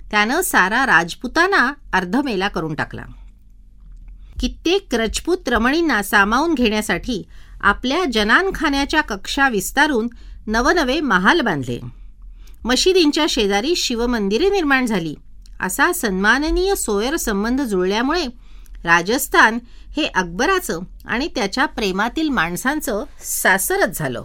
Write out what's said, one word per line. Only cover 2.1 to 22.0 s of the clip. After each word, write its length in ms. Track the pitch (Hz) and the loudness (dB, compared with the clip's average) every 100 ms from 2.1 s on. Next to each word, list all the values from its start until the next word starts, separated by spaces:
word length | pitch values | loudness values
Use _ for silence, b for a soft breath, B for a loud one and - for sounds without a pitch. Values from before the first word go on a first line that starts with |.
| 233 285 190 202 | 0 0 -2 -2
करून 260 | 185 160 | -4 -4
टाकला. 300 | 147 117 110 123 - - - - - - - - - - - b b | -4 -8 -10 -16 -18 -20 -20 -20 -20 -20 -20 -20 -20 -18 -20 b b
कित्येक 540 | 247 - 330 392 - | -6 -2 0 0 0
रजपूत 420 | 233 220 - - 359 - | -2 -2 -4 -2 -2 0
रमणींना 560 | 233 240 311 330 214 | 2 2 2 2 0
सामावून 520 | 202 208 202 240 339 | 2 4 4 2 2
घेण्यासाठी 680 | 294 240 214 208 170 247 202 165 b b b | 2 2 0 -2 -4 -4 -6 -8 b b b
आपल्या 440 | 196 202 247 311 349 | 0 0 0 0 0
जनानखान्याच्या 880 | 220 208 269 381 359 294 277 277 311 | 2 4 4 2 0 0 0 0 0
कक्षा 480 | 302 208 - - 277 | 0 -4 -4 0 2
विस्तारून 600 | 208 - 262 302 247 233 - b b - | 2 0 2 2 2 -2 -6 b b -4
नवनवे 540 | 220 277 349 254 302 | 0 2 2 2 0
महाल 400 | 277 180 202 330 | 2 4 4 4
बांधले. 400 | 233 147 123 120 123 - - - - - b b | 2 -2 -4 -6 -8 -16 -18 -18 -20 -18 b b
मशिदींच्या 640 | - 247 370 370 294 311 320 | 0 2 4 4 4 2 0
शेजारी 480 | - 196 202 269 359 | 2 2 2 0 -2
शिवमंदिरे 720 | - 226 240 240 196 226 381 | -2 -2 0 0 0 2 2
निर्माण 380 | 392 285 262 247 | 2 2 2 2
झाली. 280 | 202 165 - - - - - | -2 -4 -8 -14 -20 -18 -6
असा 320 | 185 - 311 | -4 2 2
सन्माननीय 840 | 349 226 185 208 254 311 349 381 | 2 -2 2 2 2 2 2 2
सोयर 420 | 381 - 202 240 320 | 0 0 -2 0 -2
संबंध 460 | 240 196 220 262 | -2 -2 0 -2
जुळल्यामुळे 640 | 254 190 185 208 262 349 269 - b b b b | 0 0 0 0 0 0 -4 -8 b b b b
राजस्थान 760 | 170 170 175 269 - 339 233 233 - b b - | 2 2 4 -2 2 4 4 4 -6 b b -4
हे 80 | |
अकबराचं 760 | 320 - 175 175 302 370 - 170 185 - - | -2 -2 -2 -2 0 0 -2 -6 -8 -12 -6
आणि 220 | 226 320 | -4 -4
त्याच्या 380 | 269 196 254 302 | -4 -2 0 -2
प्रेमातील 600 | - 202 190 | -2 -2 0